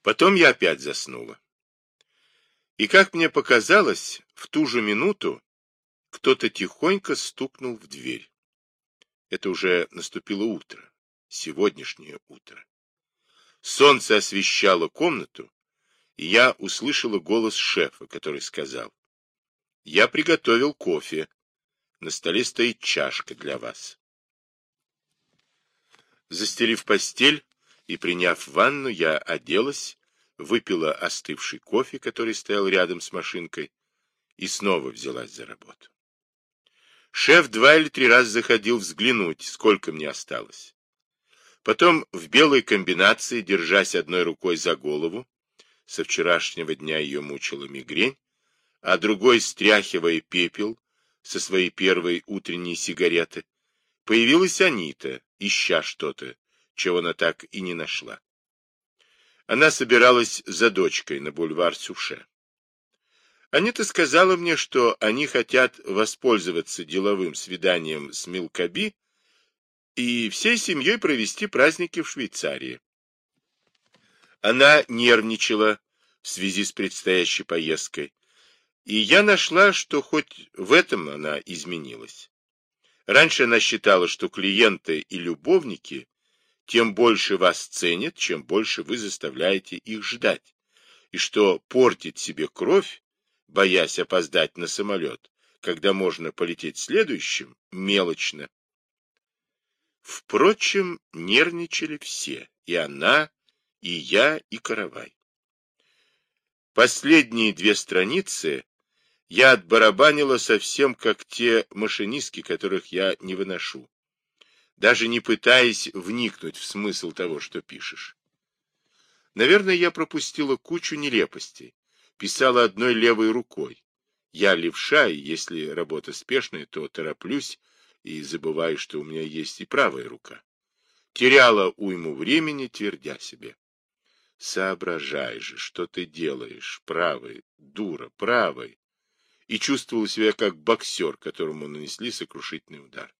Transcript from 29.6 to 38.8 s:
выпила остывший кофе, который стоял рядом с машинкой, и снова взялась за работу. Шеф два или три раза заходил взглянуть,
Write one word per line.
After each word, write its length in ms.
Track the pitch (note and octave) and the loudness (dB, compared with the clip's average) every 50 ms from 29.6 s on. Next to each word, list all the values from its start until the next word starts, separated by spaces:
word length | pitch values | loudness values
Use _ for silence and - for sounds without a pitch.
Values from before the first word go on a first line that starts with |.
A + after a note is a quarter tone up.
| A#2 C#3 C#3+ - - - - _ _ _ _ _ _ _ _ _ | 0 -2 -4 -8 -12 -14 -16 _ _ _ _ _ _ _ _ _
выпила 540 | - C#2+ G#2+ A#2+ - - G2 E2+ D#2+ D#2 D2+ | -6 -2 -2 -2 0 -2 -4 -2 0 -2 -2
остывший 680 | - - F2 - - - - - - - - - - | -2 -6 -6 -8 -8 -10 -12 -12 -10 -10 -10 -12 -12
кофе, 400 | _ _ - A2 C3 - - C3 | _ _ -2 -2 -2 -2 -8 -10
который 360 | - A#2+ A2+ - A#2 A2+ A2 | -10 -10 -6 -6 -6 -6 -6
стоял 340 | - - - G2+ G2+ G2 F#2+ | -8 -6 -4 -2 -2 0 2
рядом 320 | F#2+ F#2+ F2+ E2+ F2+ F2 | 2 2 2 0 -2 -10
с 100 | - - | -10 -12
машинкой, 600 | - F2+ E2 - - F2+ E2+ D#2+ - - D2+ C#2 _ _ _ _ _ _ _ _ _ _ _ _ _ | -10 -10 -10 -8 -10 -10 -12 -12 -12 -14 -14 -14 _ _ _ _ _ _ _ _ _ _ _ _ _
и 100 | _ F#2 | _ -10
снова 440 | E2 - - - G2+ F#2+ E2 C2+ C2 | -8 -8 -6 -2 -2 -2 -2 -2 -6
взялась 420 | A#1 - - C2+ B1+ B1 A#1+ G#1+ - | -12 -12 -12 -10 -10 -10 -12 -14 -16
за 140 | - A#1+ | -18 -18
работу. 420 | A#1 A1+ _ - _ - _ _ _ _ _ _ _ _ _ _ _ _ _ _ _ _ _ _ _ _ _ _ _ _ _ _ _ | -18 -20 _ -20 _ -20 _ _ _ _ _ _ _ _ _ _ _ _ _ _ _ _ _ _ _ _ _ _ _ _ _ _ _
Шеф 380 | _ - - - D3 F3 D#3+ B2 | _ -4 4 6 6 6 6 4
два 280 | G#2+ A2 A#2 C3+ D3+ | 0 4 8 8 8
или 120 | D#3+ D#3 D3+ | 8 6 2
три 180 | _ - C3 | _ 2 4
раза 240 | B2 A#2 B2 B2+ A2+ | 6 8 6 6 4
заходил 480 | G#2 A#2 A2 - A#2+ A#2 G2+ G#2+ A#2+ | 0 -4 0 2 0 0 2 0 -2
взглянуть, 640 | A#2 | -2